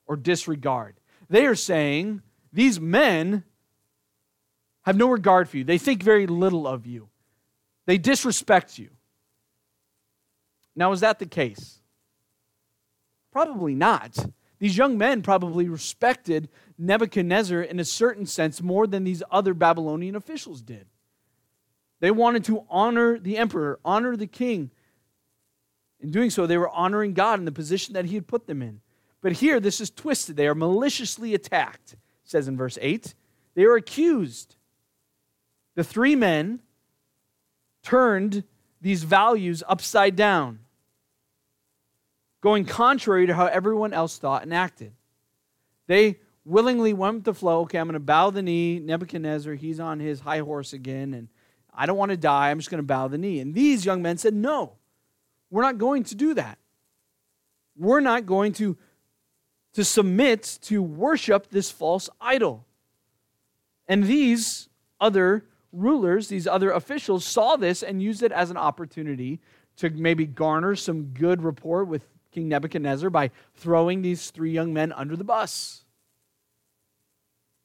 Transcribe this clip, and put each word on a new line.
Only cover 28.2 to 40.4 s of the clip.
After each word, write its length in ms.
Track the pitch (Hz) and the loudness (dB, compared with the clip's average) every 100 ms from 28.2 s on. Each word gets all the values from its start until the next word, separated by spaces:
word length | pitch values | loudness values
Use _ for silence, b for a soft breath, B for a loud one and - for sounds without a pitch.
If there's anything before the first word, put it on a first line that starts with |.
| 175 | -6
put 200 | 240 - | -6 -6
them 160 | 143 | -10
in. 180 | 120 107 _ _ _ _ | -10 -12 _ _ _ _
But 120 | - | -4
here, 280 | 170 285 269 | 0 2 2
this 200 | 202 - | 0 -2
is 100 | 208 | -6
twisted. 460 | - 311 269 - 147 | -8 -4 -4 -4 0
They 120 | 147 | 0
are 60 | |
maliciously 800 | 151 165 190 277 - 226 - 226 | 2 2 2 0 -2 -6 -8 -4
attacked, 580 | 208 - 175 139 - _ | -4 -2 -2 -2 -6 _
it 60 | 110 _ _ | -20 _ _
says 240 | - 160 135 | -4 -2 -2
in 80 | 131 | -4
verse 220 | 131 - | -6 -4
eight. 340 | 135 220 - - _ _ _ | -4 -4 -6 -20 _ _ _
They 100 | - | 4
are 120 | 208 233 | 6 6
accused. 800 | 226 - 330 285 151 117 - _ _ _ _ _ _ _ _ _ _ _ _ | 2 0 2 2 -2 -8 -20 _ _ _ _ _ _ _ _ _ _ _ _
The 100 | - | -6
three 300 | 165 220 254 294 | -4 0 2 4
men 440 | 208 156 165 247 _ _ _ _ _ _ _ _ _ _ _ _ | 4 2 -2 -8 _ _ _ _ _ _ _ _ _ _ _ _
turned 640 | - 254 247 196 202 202 - _ _ _ | 0 2 4 2 -2 -4 -8 _ _ _
these 240 | 175 190 | -4 -2
values 580 | 160 190 214 226 180 165 - | 2 4 4 2 0 -4 -2
upside 500 | 185 - 220 196 185 | -4 0 2 4 4
down, 420 | 208 185 | 4 2